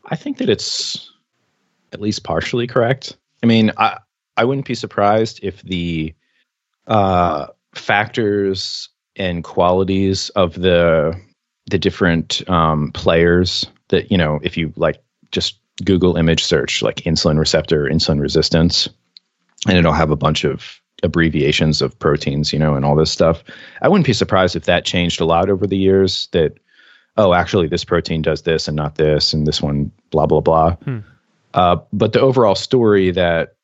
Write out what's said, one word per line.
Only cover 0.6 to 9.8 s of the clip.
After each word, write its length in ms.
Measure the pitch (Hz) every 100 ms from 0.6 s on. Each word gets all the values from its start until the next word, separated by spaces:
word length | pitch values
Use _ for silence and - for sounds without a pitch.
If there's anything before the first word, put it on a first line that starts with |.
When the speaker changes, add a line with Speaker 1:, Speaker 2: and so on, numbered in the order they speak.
| - - - - - _ _ _ _ _ _ _ _
Speaker 1:
at 80 | -
least 240 | 104 101
partially 420 | - 82 - 120 120
correct. 500 | - 117 123 - - _ _
I 40 | 117
mean, 240 | 113 110 -
I, 220 | 110 98 _ _ _ -
I 80 |
wouldn't 220 | 117 139 131
be 80 |
surprised 640 | 120 107 - 101 107 110 -
if 200 | 98 92
the, 520 | - 92 85 80 78 - _ _ _ _ _ _ -
uh, 600 | 110 98 90 87 76 69 _ _
factors 1120 | - - 104 107 - 107 101 98 95 - - - _ _ -
and 280 | 95 85
qualities 880 | 78 - 87 92